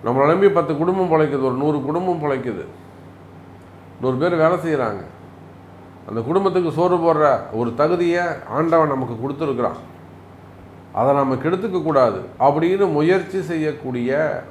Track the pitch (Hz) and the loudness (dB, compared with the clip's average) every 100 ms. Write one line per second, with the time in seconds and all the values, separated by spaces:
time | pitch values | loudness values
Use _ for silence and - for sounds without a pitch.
0 | 110 131 139 180 196 170 147 147 165 190 | -2 2 4 6 4 4 0 -2 0 0
1 | 180 160 151 139 131 131 147 147 131 160 | 2 2 2 0 0 0 0 -2 -2 -2
2 | 185 170 147 135 120 98 - - - - | -2 -2 -2 -2 -4 -8 -10 -16 -20 -20
3 | - - - - - - - - - - | -20 -20 -20 -20 -20 -20 -20 -20 -20 -4
4 | 127 127 170 170 160 175 165 147 117 101 | -2 0 0 2 2 2 0 -2 -2 -6
5 | 85 - - - - - - - - - | -12 -18 -20 -20 -20 -20 -20 -20 -20 -20
6 | - 110 117 175 196 180 170 139 175 175 | -10 -6 0 0 2 0 -2 0 0 2
7 | 165 156 151 117 92 110 120 120 151 175 | 2 4 4 2 -2 -4 -4 0 0 2
8 | 175 175 175 156 - 117 165 165 151 135 | 0 0 -2 -6 -6 -2 2 4 2 0
9 | 123 113 131 143 156 120 113 113 - - | -4 -6 -6 -4 -4 -2 -4 -4 -16 -20
10 | - - - - - - - - - - | -20 -20 -20 -20 -20 -20 -20 -20 -10 -2
11 | 123 139 135 131 143 185 214 185 160 143 | 2 2 2 0 -2 -2 -2 -4 0 4
12 | 123 95 90 - 131 143 170 190 196 147 | 4 2 -10 0 2 4 2 2 2 2
13 | 151 185 180 190 160 165 151 135 131 123 | 2 2 0 -6 -4 -2 -4 -4 -6 -4
14 | 120 139 156 147 - | -2 0 -2 -4 -8